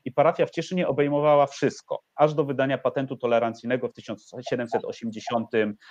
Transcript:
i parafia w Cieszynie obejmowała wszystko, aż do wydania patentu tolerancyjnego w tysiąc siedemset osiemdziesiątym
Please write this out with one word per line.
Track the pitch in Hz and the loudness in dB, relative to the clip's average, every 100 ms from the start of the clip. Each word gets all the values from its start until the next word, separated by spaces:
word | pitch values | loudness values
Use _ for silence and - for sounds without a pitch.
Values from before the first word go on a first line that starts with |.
i | - | -4
parafia | - 156 - 160 | 2 2 4 0
w | |
Cieszynie | - 160 185 - | -2 -4 -2 0
obejmowała | 139 143 147 151 147 139 | 0 0 2 4 6 4
wszystko, | - 139 - - - - | 2 -2 -2 -8 -10 -8
aż | - 151 | 2 2
do | 151 | 2
wydania | 143 135 135 127 | -2 0 0 0
patentu | 127 143 135 131 | 0 -2 -4 -4
tolerancyjnego | 120 117 117 113 117 127 120 | 0 2 2 -2 -4 -2 -4
w | |
tysiąc | - - 104 - 127 123 | -8 -12 -12 -12 -14 -4
siedemset | 123 120 113 | -4 -2 -4
osiemdziesiątym | 104 107 113 107 - 117 110 113 107 104 - | -6 -8 -8 -8 -4 -4 0 0 0 -4 -14